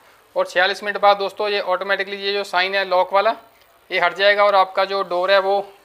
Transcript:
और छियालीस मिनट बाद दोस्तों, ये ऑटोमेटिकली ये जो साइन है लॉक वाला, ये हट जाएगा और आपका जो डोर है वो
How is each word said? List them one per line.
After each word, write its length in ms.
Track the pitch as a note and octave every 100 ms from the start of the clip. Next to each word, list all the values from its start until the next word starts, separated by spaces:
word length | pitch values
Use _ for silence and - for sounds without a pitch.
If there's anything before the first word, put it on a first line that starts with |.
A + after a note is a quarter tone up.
| _ _ _ F3+
और 100 | F#3
छियालीस 360 | F3 F#3 G3
मिनट 140 | G#3 G3
बाद 160 | G3+ G3
दोस्तों, 300 | G3 - G#3+
ये 120 | G3+
ऑटोमेटिकली 540 | F#3 F3+ F#3+ G3 G3 G3+
ये 160 | G3
जो 120 | G3+
साइन 300 | F#3+ F3+ F#3
है 100 | G3 F#3
लॉक 260 | F3+ F#3
वाला, 220 | G3 G#3+ A3+ - _ _ _ _
ये 100 | F3
हट 160 | F3 E3+
जाएगा 280 | G3+ G#3
और 100 | G#3
आपका 300 | G3 F#3 G3
जो 180 | F#3+ G3
डोर 260 | F#3 F3 F#3
है 80 | G3
वो 200 | F#3+ G3+ G3 -